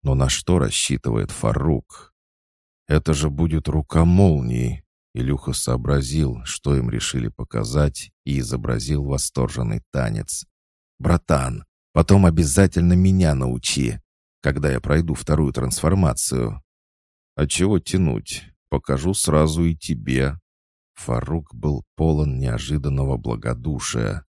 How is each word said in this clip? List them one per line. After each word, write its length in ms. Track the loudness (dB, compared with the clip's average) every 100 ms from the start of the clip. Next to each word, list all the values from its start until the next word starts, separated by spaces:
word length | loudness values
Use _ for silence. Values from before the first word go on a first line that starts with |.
Но 100 | 0
на 140 | 2 2
что 320 | 0 2 2
рассчитывает 720 | 2 -2 -2 -2 -2 -2 -4
Фарук? 800 | -2 -2 0 0 0 -2 -20 -20 _ _ _ _ _ _ _ _
«Это 260 | 0 2
же 160 | 0 0
будет 400 | 0 0 0 -2
рука 340 | -2 0 4
молнии!» 800 | 6 6 6 4 0 -2 -2 -4 _ _ _
Илюха 400 | -6 -2 -2 -4
сообразил, 880 | -6 -2 -2 0 0 0 0 0 -2
что 320 | -8 -6 0 0
им 140 | 0
решили 380 | -4 -4 -4 -6
показать, 840 | -8 -6 -4 -2 0 0 -2 -16 _ -4
и 140 | -4
изобразил 680 | -2 -6 -4 -4 -2 -2 -2
восторженный 760 | -4 -4 -2 -4 -2 -4 -4 -6
танец. 540 | -4 -4 -4 -8 -10 -12 _ _ _ _ _
«Братан, 680 | 0 0 2 0 0 -6 -12 _ _
потом 320 | 0 4 6 6
обязательно 680 | 4 2 4 4 4 4
меня 420 | 6 6 4 4 2
научи, 640 | -2 -4 -4 -2 -2 -4 _ _ _ _
когда 300 | -2 0 0
я 100 | -2
пройду 320 | 0 0 0
вторую 400 | -4 0 0 2
трансформацию». 1080 | 0 -4 0 0 2 2 0 -2 -2 -4 -6 _ _ _ _ _ _ _ -4
«А 120 | -2
чего 320 | 2 2 2
тянуть? 640 | 0 0 0 -2 -8 -14 -14 _ _
Покажу 440 | -6 -2 -2 -2
сразу 500 | -2 2 4 4 2
и 120 | 0 -2
тебе». 640 | -4 -6 -2 -2 -2 -4 _ _ _ _ _ -16
Фарук 600 | -6 -4 -2 -6 -8 -6
был 280 | -4 -4 -8 -2
полон 420 | 0 2 0 -2
неожиданного 800 | -2 -4 -4 -4 -2 -2 -2 -4
благодушия. 1080 | -4 -6 -6 -6 -6 -6 -6 -4 -4 -6 -12